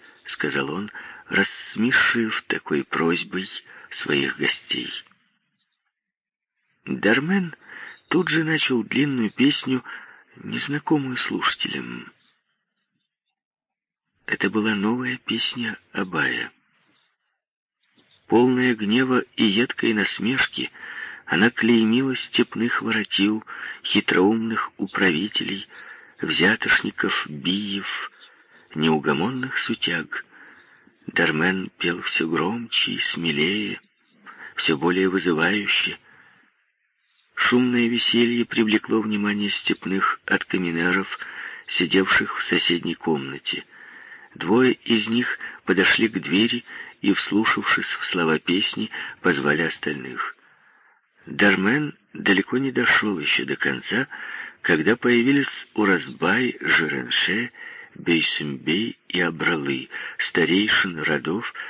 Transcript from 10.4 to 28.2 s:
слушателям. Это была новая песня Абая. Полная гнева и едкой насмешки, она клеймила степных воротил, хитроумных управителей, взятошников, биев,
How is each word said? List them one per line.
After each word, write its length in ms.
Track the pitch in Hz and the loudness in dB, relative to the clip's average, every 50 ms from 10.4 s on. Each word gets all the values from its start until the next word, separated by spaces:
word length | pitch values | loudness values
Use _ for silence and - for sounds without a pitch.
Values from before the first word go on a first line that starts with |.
| - 104 110 123 - - 143 147 - - 160 147 135 131 127 - | -12 -8 -6 -6 -4 -4 -4 -4 0 0 0 2 2 -2 -4 -4
слушателям. 960 | - - - - - - - - - - - 67 62 60 60 60 62 - _ _ _ _ _ _ _ _ _ _ _ _ _ _ _ _ _ _ _ _ _ _ _ _ _ _ _ _ _ _ _ _ _ _ _ _ _ _ _ _ _ _ - | -4 -4 -4 -2 -2 -2 -2 -2 -6 -6 -6 -6 -8 -8 -10 -12 -14 -16 _ _ _ _ _ _ _ _ _ _ _ _ _ _ _ _ _ _ _ _ _ _ _ _ _ _ _ _ _ _ _ _ _ _ _ _ _ _ _ _ _ _ -6
Это 240 | - - - - 101 | -6 -4 0 0 0
была 260 | 98 107 104 110 107 | 2 2 0 2 0
новая 420 | 101 98 107 120 123 127 127 127 127 | 2 2 0 0 0 -2 -4 -4 -6
песня 600 | _ - 110 113 - - - 127 117 110 98 - _ _ | _ -6 -4 -4 -2 -4 -4 -4 -6 -6 -6 -8 _ _
Абая. 600 | - 101 95 92 85 78 - - - - - - _ _ _ _ _ _ _ _ _ _ _ _ _ _ _ _ _ _ _ _ _ _ _ _ _ _ _ _ _ _ _ _ _ _ _ - | -6 -6 -6 -4 -2 -2 -2 -2 -2 -4 -6 -8 _ _ _ _ _ _ _ _ _ _ _ _ _ _ _ _ _ _ _ _ _ _ _ _ _ _ _ _ _ _ _ _ _ _ _ 4
Полная 480 | 101 113 123 127 127 127 127 127 120 | 6 6 6 6 6 4 4 2 2
гнева 500 | 110 104 101 110 127 131 131 127 120 - _ _ | 0 0 2 2 2 4 4 2 2 2 _ _
и 80 | - 113 | 2 2
едкой 500 | 107 95 107 127 - - - - 117 110 | 2 4 2 0 0 -2 -2 0 0 2
насмешки, 800 | 107 95 - - - - 113 135 135 - - - - - - _ - - - - - - - - - - | 2 0 0 -2 -2 -2 -2 0 0 0 -2 -2 -6 -8 -8 _ -14 -18 -16 -14 -14 -14 -14 -14 -16 -8
она 240 | - - 82 107 120 | -4 0 4 4 2
клеймила 640 | - - 113 113 120 113 113 110 113 127 135 135 127 | 2 2 4 6 6 6 6 4 4 2 2 0 -2
степных 680 | - - - - - 120 - - 104 113 120 - - | -4 -6 -4 0 0 0 0 0 -2 -2 0 0 -2
воротил, 600 | - 113 110 113 104 - - - 98 104 107 110 - - - - - - - - - | -2 -2 -2 -2 -2 -2 0 2 2 2 2 0 -4 -10 -14 -14 -12 -12 -14 -10 -6
хитроумных 880 | - - 104 - - - 87 92 104 113 113 113 113 110 98 90 - _ - | 0 0 0 2 2 2 4 6 6 4 2 0 -2 -2 -4 -4 -6 _ -8
управителей, 920 | 101 98 - - 101 95 80 76 98 104 - - - - 98 98 - - - - - - - - - - - - | -8 -6 -2 0 2 2 2 2 -2 -2 -4 -4 -4 -4 -6 -8 -10 -14 -18 -20 -18 -18 -18 -20 -20 -20 -10 -8
взятошников, 1040 | - - - - 78 101 110 - - - - - - 104 - - - 95 - - - - | -6 -4 0 2 4 4 4 2 2 2 2 2 2 -2 -4 -2 -2 -2 -2 -2 -4 -6
биев, 840 | 76 71 67 87 95 101 104 101 98 98 95 - - - - - _ - | -10 -6 -2 -2 0 0 -2 -2 -4 -6 -6 -6 -8 -8 -10 -10 _ -18